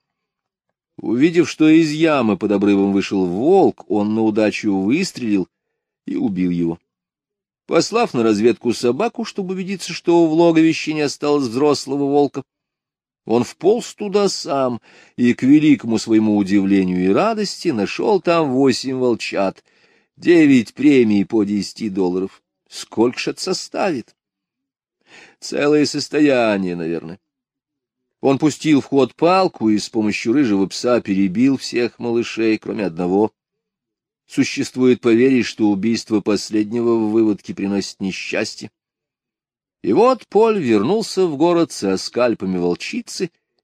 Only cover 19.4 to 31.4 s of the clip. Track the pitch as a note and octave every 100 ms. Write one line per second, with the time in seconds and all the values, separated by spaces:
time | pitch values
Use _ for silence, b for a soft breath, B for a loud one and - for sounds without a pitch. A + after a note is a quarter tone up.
19.4 | F#2+ - _ _ _ _ _ _ - F3
20.4 | D3+ C3 G#2 - D3 C3+ A2+ G2+ F#2+ A2+
21.4 | G2+ G#2 F#2 - A2+ F#2+ F#2 F#2 F#2+ -
22.4 | _ _ _ - - - A#2+ - - C#3
23.4 | - F#3 - - G3+ C#3 - _ _ _
24.4 | _ _ _ _ _ _ B B B B
25.4 | - B2 D3 D3+ C#3 D3+ - D3+ D3 B2+
26.4 | A2+ G2+ F#2 F2 E2 E2 D#2+ F#2+ _ _
27.4 | _ _ _ _ _ _ _ _ B2+ C3+
28.4 | D#3 - D#3 C#3+ - C3+ B2 - D#3+ F#3+
29.4 | F#3 - A2 G#2 - A#2 G#2+ G2 A#2 C3
30.4 | C3 G2 F#2+ - A#2+ A#2 G#2 F#2+ G2 F#2